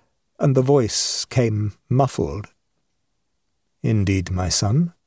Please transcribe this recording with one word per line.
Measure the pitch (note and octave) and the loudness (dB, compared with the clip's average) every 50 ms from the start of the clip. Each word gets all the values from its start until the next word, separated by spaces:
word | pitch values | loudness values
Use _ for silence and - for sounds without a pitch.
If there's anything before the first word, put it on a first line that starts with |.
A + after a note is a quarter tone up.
| _ _ _ _ _ _ _ - | _ _ _ _ _ _ _ -2
and | - D3+ C3 | 0 2 2
the | C3 B2+ | 2 2
voice | C3 C#3+ C#3+ A#2+ G#2 - - - - - - - | 4 4 2 2 0 -2 -2 -4 -4 -4 -6 -6
came | - - B2+ B2 A#2 G#2+ G#2 G#2+ G#2 - _ _ - | -4 0 0 0 2 0 -2 -2 -4 -6 _ _ -2
muffled. | A#2+ B2+ C#3 C3 - - - D2 D2 G2+ G#2 - _ _ _ _ _ _ _ _ _ _ _ _ _ _ _ _ _ _ _ _ _ _ _ _ _ _ - | 0 0 0 0 0 -2 -4 -4 -4 -10 -12 -14 _ _ _ _ _ _ _ _ _ _ _ _ _ _ _ _ _ _ _ _ _ _ _ _ _ _ -2
"Indeed, | A#2+ A2+ G#2+ G2 F#2 G2 F#2+ F#2 - | 0 0 2 2 2 0 0 0 -2
my | F#2+ F2+ F#2 F2+ | -4 -4 -2 -2
son," | - - - G2+ A2 D3 F3 E3+ - _ _ | -2 0 0 2 2 2 0 0 -4 _ _